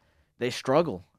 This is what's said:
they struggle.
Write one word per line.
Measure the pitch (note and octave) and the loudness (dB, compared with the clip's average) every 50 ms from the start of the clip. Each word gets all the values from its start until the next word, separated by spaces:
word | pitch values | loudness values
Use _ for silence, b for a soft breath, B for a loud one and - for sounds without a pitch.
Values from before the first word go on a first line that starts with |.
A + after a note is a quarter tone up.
| _ _ _ _ _ _ _ - | _ _ _ _ _ _ _ -6
they | A#2 B2 | -4 -4
struggle. | - - - C3 C3 D#3+ F3+ D3 F#2+ F2+ - - _ | -4 -4 -2 2 2 2 2 2 -2 -8 -10 -16 _